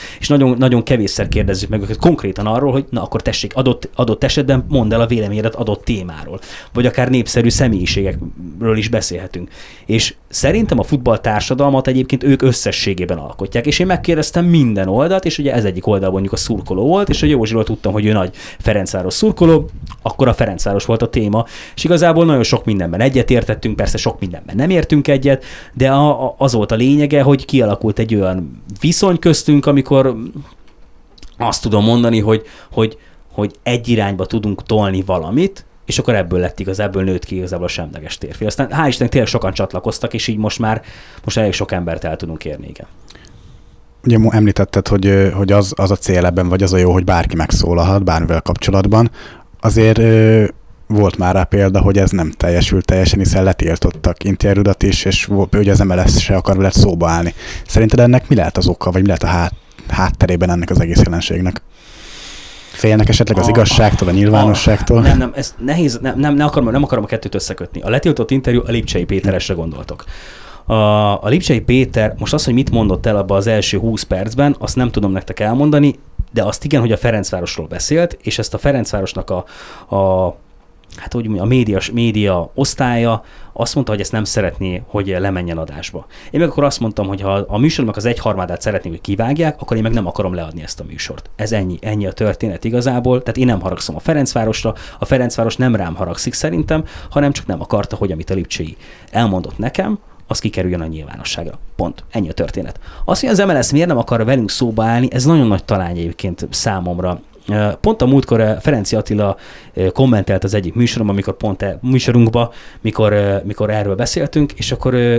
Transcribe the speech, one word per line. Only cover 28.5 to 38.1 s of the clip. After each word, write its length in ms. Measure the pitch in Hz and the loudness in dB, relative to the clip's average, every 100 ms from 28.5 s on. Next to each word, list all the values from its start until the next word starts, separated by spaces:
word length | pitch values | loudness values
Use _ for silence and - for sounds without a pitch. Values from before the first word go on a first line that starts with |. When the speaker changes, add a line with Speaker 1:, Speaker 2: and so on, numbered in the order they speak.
| 53 - 101 | -12 -16 -4
Speaker 1:
viszony 400 | 156 175 196 175 | 0 2 2 4
köztünk, 460 | 175 156 - 147 147 | 4 2 4 4 4
amikor 500 | 143 135 139 135 110 131 156 - - - - - - - - - - | 2 4 4 4 0 -8 -14 -16 -20 -20 -20 -20 -20 -20 -20 -20 -6
azt 240 | 117 - | -4 -2
tudom 220 | 113 104 | 0 2
mondani, 360 | 107 120 120 113 | 4 4 4 2
hogy, 220 | 104 110 - - - | 2 0 -2 -20 -10
hogy, 260 | - 113 - - - - | -2 -2 -2 -20 -20 -16
hogy 200 | - 104 - | -6 -6 -4
egy 240 | - 120 110 | -4 -4 0
irányba 380 | 110 98 95 107 | 0 0 -2 -4
tudunk 380 | 113 104 95 | -4 -4 -6
tolni 380 | - 107 98 95 | -2 0 0 -2
valamit, 640 | 95 90 82 123 196 - - - - | -2 -4 -2 0 0 -4 -20 -20 -8
és 140 | - | -4
akkor 160 | - 107 | 0 0
ebből 240 | 87 90 | 0 0
lett 200 | 90 - | -2 -4
igazából, 440 | 95 95 104 95 | -6 -4 -2 -2
nőtt 220 | 95 92 - | -2 -2 -4
ki 100 | 92 | -8
igazából 300 | 90 90 87 | -6 -6 -6
a 40 | |
semleges 480 | - 78 73 76 | -6 -10 -12 -14